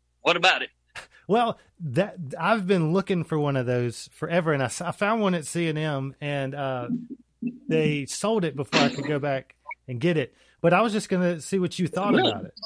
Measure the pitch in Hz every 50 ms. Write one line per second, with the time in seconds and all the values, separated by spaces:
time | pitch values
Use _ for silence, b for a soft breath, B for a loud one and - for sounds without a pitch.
0 | _ _ _ _ - 147 170 180 175 185 - - - - _ _ _ _ - B
1 | B B B B B B 196 240 240 233 - b b b b - 170 143 117 156
2 | 196 208 - 185 156 127 - 165 165 196 226 220 185 180 202 180 160 151 170 190
3 | 185 - 196 175 147 - 165 151 147 143 139 131 123 123 123 123 120 120 113 -
4 | - - - - 160 156 170 180 160 160 147 135 131 117 - - 180 165 - -
5 | 208 202 226 226 208 190 180 170 139 - - 170 170 160 151 151 156 156 143 135
6 | 135 139 127 - 147 143 143 139 135 131 139 143 139 135 131 127 120 123 - -
7 | - - - - _ _ _ - - - - - - - 160 160 156 151 147 143
8 | 135 - - - - 208 226 214 170 156 135 135 135 - - - 143 139 - 147
9 | 139 147 151 139 139 143 135 131 - _ _ _ _ - - _ _ - 123 117
10 | 127 180 170 156 127 - b b b b b b - 170 175 190 226 220 202 214
11 | - - 190 180 180 175 175 156 - - 196 190 180 170 - - 180 160 - 185
12 | 196 208 - 359 381 - - - - - - - -